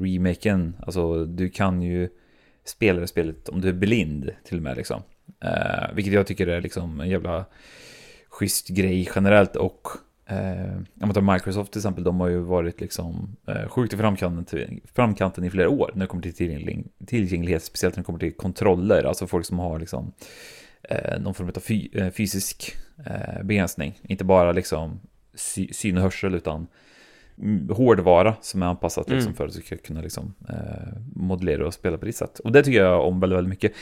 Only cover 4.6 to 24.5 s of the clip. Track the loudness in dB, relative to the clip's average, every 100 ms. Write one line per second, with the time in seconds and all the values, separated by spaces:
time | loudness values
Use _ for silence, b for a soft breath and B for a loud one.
4.6 | -4 -6 -6 -8 -10 _ -20 -10 -4 -2
5.6 | -2 -4 -4 -4 2 2 2 0 -2 -2
6.6 | -4 -6 -6 -6 -2 -2 -2 -6 -6 B
7.6 | B B B B B B B -4 -2 -2
8.6 | -2 0 2 2 0 2 6 8 6 2
9.6 | -2 -4 -12 -14 -18 _ -10 -6 -4 -6
10.6 | -6 -8 -10 -4 0 4 4 4 0 -4
11.6 | -4 -4 -4 -2 0 2 2 0 0 0
12.6 | 0 -4 -8 -6 -6 -6 -8 -10 -8 -6
13.6 | -4 -2 -2 0 0 2 0 -2 -6 -6
14.6 | -8 -10 -6 0 2 2 -2 -2 -2 2
15.6 | 2 4 0 -2 -4 -4 -6 -4 -4 -4
16.6 | -6 -8 -10 -14 -4 0 0 0 0 -2
17.6 | -2 -2 -2 -2 -6 -4 -6 -4 -6 0
18.6 | 2 4 4 4 2 -2 -2 -2 -2 -4
19.6 | -4 -6 -6 -8 -10 -14 B B B B
20.6 | B B -8 -6 -4 -4 -4 -6 -6 -6
21.6 | -4 -4 -2 -4 -4 -2 -2 -2 -6 -8
22.6 | -10 -10 b b -10 -8 -8 -6 0 0
23.6 | 0 -2 -8 -8 -6 -2 4 6 6